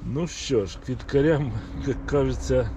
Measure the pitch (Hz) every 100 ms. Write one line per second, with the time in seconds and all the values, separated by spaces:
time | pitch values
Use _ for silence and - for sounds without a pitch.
0 | - 127 170 - - 123 98 - - 123
1 | - 139 147 151 143 110 - - - 120
2 | - 143 135 120 - 127 117